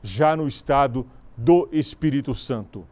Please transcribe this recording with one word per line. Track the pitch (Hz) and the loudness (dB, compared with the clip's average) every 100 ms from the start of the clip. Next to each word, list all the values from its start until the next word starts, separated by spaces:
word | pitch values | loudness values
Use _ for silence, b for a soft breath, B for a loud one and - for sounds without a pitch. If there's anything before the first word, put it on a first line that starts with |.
já | - 98 151 160 | -10 0 2 2
no | 151 | -4
estado | - - 139 139 123 123 b b - | -6 0 2 2 -2 -8 b b -2
do | 117 175 - | 4 4 4
Espírito | 156 143 - 156 143 135 | -4 -4 -2 -2 -2 -4
Santo. | 120 - 120 98 101 87 | -8 -6 -8 -8 -16 -18